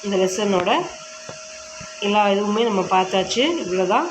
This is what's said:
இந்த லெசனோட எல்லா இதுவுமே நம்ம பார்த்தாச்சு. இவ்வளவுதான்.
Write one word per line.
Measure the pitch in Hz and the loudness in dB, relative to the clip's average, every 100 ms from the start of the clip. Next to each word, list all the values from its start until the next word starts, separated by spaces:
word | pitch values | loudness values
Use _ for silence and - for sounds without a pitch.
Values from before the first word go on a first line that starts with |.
இந்த | 208 196 | 0 2
லெசனோட | 185 185 208 185 175 294 - - - - - - - - - - - - | 2 0 0 2 2 0 0 -10 -16 -16 -16 -16 -16 -16 -16 -16 -16 -6
எல்லா | 208 208 202 | 0 4 4
இதுவுமே | 196 208 214 | 2 2 2
நம்ம | 233 196 | 2 2
பார்த்தாச்சு. | 180 190 185 196 190 233 | 2 2 2 0 0 0
இவ்வளவுதான். | 285 339 175 185 185 226 349 | 0 0 -2 0 2 2 0